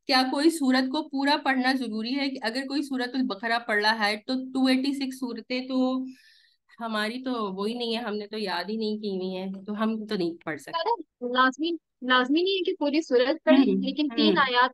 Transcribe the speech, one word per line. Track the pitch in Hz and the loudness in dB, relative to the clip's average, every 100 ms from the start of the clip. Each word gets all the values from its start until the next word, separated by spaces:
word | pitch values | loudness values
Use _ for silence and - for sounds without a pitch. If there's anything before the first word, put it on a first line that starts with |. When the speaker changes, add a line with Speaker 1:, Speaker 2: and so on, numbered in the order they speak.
| - | 0
Speaker 1:
क्या | 262 | 2
कोई | 262 277 320 | 2 4 4
सूरत | 320 262 254 262 | 4 2 2 2
को | 294 | -2
पूरा | 311 269 277 294 | -4 -2 2 2
पढ़ना | 285 262 254 | 2 0 2
जरूरी | 269 233 220 233 | 0 -2 -4 -4
है? | 285 277 | -2 -2
कि | 262 | -2
अगर | 220 254 269 | -4 -4 -2
कोई | 277 | -2
सूरतुल | 294 254 247 262 | -2 -4 -2 -2
बकरा | 254 196 226 233 | -2 -2 0 -2
पढ़ | 233 208 | 0 2
रहा | 214 226 | 2 2
है, | 208 214 | 2 0
तो | - 262 - | -2 -4 -2
टू | 262 262 | 2 4
एटी | 262 277 | 4 2
सिक्स | 269 262 - | -2 -4 -6
सूरतें | 240 220 - 254 254 | -8 -8 -6 -6 -2
तो | 262 254 262 262 254 - _ _ _ _ - | 0 2 0 -4 -12 -20 _ _ _ _ -10
हमारी | 226 214 214 247 | -6 -2 -4 -4
तो | 262 240 208 | -4 -4 -4
वो | 190 | -4
ही | 208 | -4
नहीं | 240 233 226 | -4 -4 -4
है, | |
हमने | 226 208 208 | -4 -6 -8
तो | 220 | -6
याद | 196 175 180 | -4 -4 -4
ही | 220 | -4
नहीं | 214 214 | -2 -4
की | 208 185 | -4 -4
हुई | 185 | -4
है, | 185 190 196 | -6 -6 -8
तो | 196 | -8
हम | 208 220 220 214 | -2 -2 -2 -4
तो | 208 | -4
नहीं | 170 170 - | -4 -4 -10
पढ़ | 156 | -10
सकते। | - - 622 466 - - | -6 -4 -2 -2 -6 -10
Speaker 2:
लाजमी, | 247 254 262 262 330 330 _ - | -4 2 2 2 -4 -4 _ -8
लाजमी | 254 254 254 311 | 0 2 4 2
नहीं | 370 392 | 2 0
है | |
कि | 359 - | -2 -2
पूरी | 285 294 | 0 0
सूरत | - 247 247 320 320 | 2 2 4 2 4
पढ़े, | 269 226 | 6 6
Speaker 1:
हम्म, | 190 | 4
Speaker 2:
लेकिन | 262 294 294 | 0 -2 -2
तीन | 233 - 339 | 2 4 4
Speaker 1:
हम्म। | 262 247 | 4 4
Speaker 2:
आयत | 254 | 2